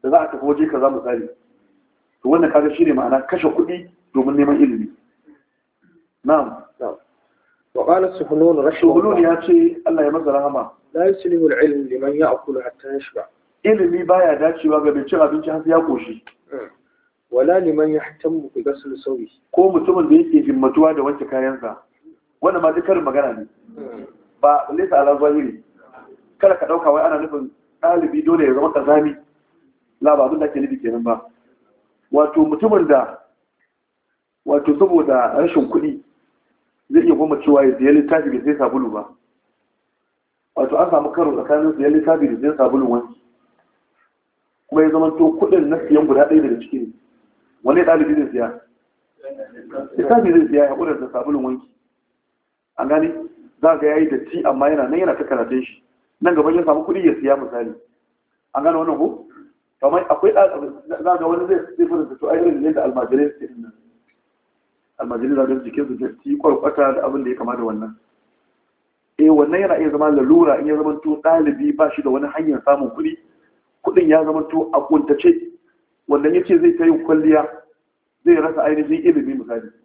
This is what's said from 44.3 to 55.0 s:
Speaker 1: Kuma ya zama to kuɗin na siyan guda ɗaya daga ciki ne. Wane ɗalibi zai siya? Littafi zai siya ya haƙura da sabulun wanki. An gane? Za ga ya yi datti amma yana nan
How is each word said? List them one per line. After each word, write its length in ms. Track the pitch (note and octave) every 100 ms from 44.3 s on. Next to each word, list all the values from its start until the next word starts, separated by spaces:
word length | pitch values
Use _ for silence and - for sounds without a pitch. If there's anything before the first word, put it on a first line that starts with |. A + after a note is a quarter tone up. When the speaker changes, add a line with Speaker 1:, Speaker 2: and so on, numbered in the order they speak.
| _ _ _ _
Speaker 1:
Kuma 140 | D#3
ya 80 | D#3
zama 200 | D#3+ D#3+ -
to 180 | D#3 -
kuɗin 280 | G3 F#3 D3
na 80 | D#3+ -
siyan 180 | D3+ D#3
guda 180 | C#3 D3
ɗaya 140 | D#3
daga 180 | C#3 A2+
ciki 180 | - C3+
ne. 80 | A2+ - _ _ _ _ _ _
Wane 200 | - D#3+
ɗalibi 300 | E3 D#3+ D3+
zai 160 | D3+ C3
siya? 300 | A#2+ A#2 - _ _ _ _ _ _ C5+ C#5 - - - C3+ C#3 -
Littafi 360 | - A#3 G3
zai 160 | E3 D3
siya 160 | C#3+
ya 60 | C#3+
haƙura 240 | C#3 E3 C3+
da 80 | B2+
sabulun 320 | B2 C3 D3
wanki. 240 | B2+ B2+ _ _ _ _ _ _ _ _ _ _ _ -
An 100 | -
gane? 240 | - E3 - - _ - _
Za 140 | D#3+ D#3
ga 100 | D3
ya 100 | D3+
yi 120 | D#3
datti 340 | C3+ - F3
amma 240 | - C3 C#3
yana 180 | D#3 B2+
nan 100 | D#3+